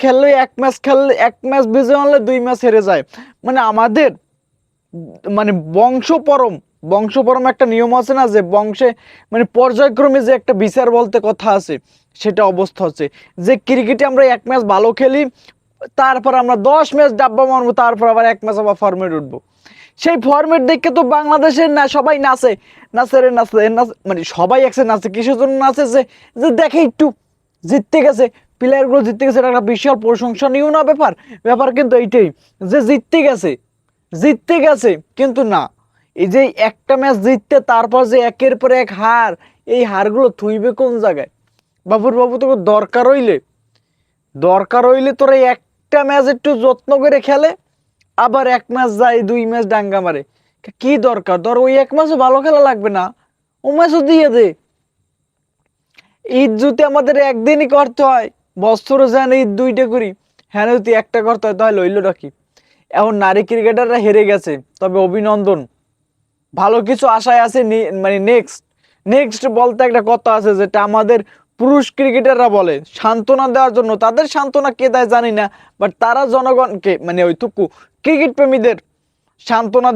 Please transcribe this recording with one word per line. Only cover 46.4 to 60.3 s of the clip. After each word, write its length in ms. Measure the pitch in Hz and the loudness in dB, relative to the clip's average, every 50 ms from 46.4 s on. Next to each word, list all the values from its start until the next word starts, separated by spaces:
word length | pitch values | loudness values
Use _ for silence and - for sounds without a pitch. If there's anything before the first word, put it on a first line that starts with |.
| - 285 294 226 226 | -2 -2 -2 0 0
যত্ন 260 | 262 254 254 _ - 285 277 262 | 0 0 -2 _ -2 0 0 2
করে 180 | 294 294 277 - - | 2 0 0 0 0
খেলে, 220 | 277 269 302 320 - - _ _ _ _ _ _ _ _ _ _ _ - | 0 2 0 0 -2 -6 _ _ _ _ _ _ _ _ _ _ _ -2
আবার 260 | 226 247 220 269 269 254 247 | -2 0 0 0 0 0 0
এক 80 | 240 - - 240 | -2 -2 -6 -4
ম্যাচ 160 | 254 254 240 208 202 | -2 -2 -2 0 0
যায়, 180 | 247 247 240 233 220 190 | 2 2 2 0 0 -2
দুই 120 | 233 240 226 226 | -2 -4 -4 -4
ম্যাচ 140 | 226 240 226 196 220 | -4 -4 -4 -2 -2
ডাঙ্গা 280 | 214 208 196 190 196 185 | -4 -2 -2 -4 -4 -4
মারে। 160 | 175 160 143 143 - _ _ _ _ _ _ _ - - _ - | -4 -6 -6 -10 -14 _ _ _ _ _ _ _ -20 -16 _ -2
কি 100 | 262 294 277 208 254 | 0 0 2 2 0
দরকার? 280 | 233 202 180 - 180 180 165 | 0 -2 -2 -4 -4 -2 -2
ধর 120 | 220 240 240 254 | -2 0 0 2
ওই 80 | 262 262 269 269 | 2 2 2 0
এক 80 | 262 269 | 0 0
ম্যাচও 200 | 302 320 302 320 269 262 | -2 0 0 0 0 2
ভালো 140 | 254 254 269 277 | 2 2 2 2
খেলা 160 | 320 311 294 285 269 | 0 2 2 2 2
লাগবে 220 | 254 214 196 214 202 190 | 0 -2 -4 -4 -4 -4
না, 60 | 185 - - _ _ _ _ _ _ _ _ _ - | -4 -6 -10 _ _ _ _ _ _ _ _ _ -6
ও 20 | 262 285 | -4 0
ম্যাচও 240 | 311 339 339 302 339 277 277 | 0 0 2 2 0 2 2
দিয়ে 180 | 330 320 311 285 226 | 4 4 4 4 4
দে। 120 | 240 226 185 156 - _ _ _ _ _ _ _ _ _ _ _ _ _ _ _ _ _ _ _ _ _ _ _ _ _ _ _ _ _ _ _ _ - 440 254 254 | 2 2 2 0 -6 _ _ _ _ _ _ _ _ _ _ _ _ _ _ _ _ _ _ _ _ _ _ _ _ _ _ _ _ _ _ _ _ -12 -4 0 0
ঈদ 120 | 277 247 220 214 247 | 2 2 0 0 0
যদি 200 | 285 240 247 302 294 | 0 2 2 0 2
আমাদের 260 | 277 294 262 247 294 277 285 269 | 2 0 0 2 2 2 2 0
একদিনই 380 | 254 226 220 262 302 294 302 247 285 | 0 0 0 0 2 2 2 2 2
করতে 260 | 285 285 254 - - 285 269 | 2 2 0 0 0 0 2
হয়, 180 | 262 247 214 220 - _ _ _ _ 185 185 | 2 0 -2 -4 -10 _ _ _ _ -4 0
বছরে 420 | 220 226 214 - - 269 269 269 254 226 | 0 0 -2 -2 -2 2 2 2 2 2
যেন 160 | 269 262 254 254 269 262 | 0 2 2 2 0 0
ঈদ 80 | 208 202 196 | 0 -2 -2
দুইটা 240 | 254 254 233 240 262 233 220 | -2 -2 0 0 -2 -2 -2
করি, 160 | 247 226 196 190 - _ _ | -4 -4 -6 -8 -14 _ _